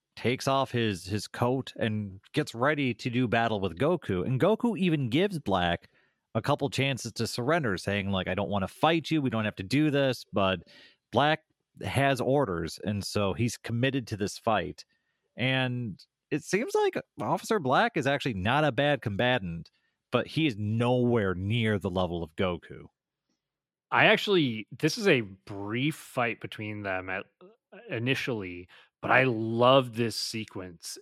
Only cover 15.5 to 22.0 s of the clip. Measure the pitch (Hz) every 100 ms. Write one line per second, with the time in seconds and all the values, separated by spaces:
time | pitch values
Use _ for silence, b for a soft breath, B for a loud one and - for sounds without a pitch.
15.5 | 131 127 123 117 135 - _ - 147 -
16.5 | 190 370 427 415 - - - 107 165 -
17.5 | 220 127 151 233 165 135 143 139 95 101
18.5 | 139 151 120 147 139 113 98 123 127 90
19.5 | 82 - _ _ _ _ 120 - 151 156
20.5 | 101 104 113 120 127 120 120 98 90 98
21.5 | 117 110 104 95 92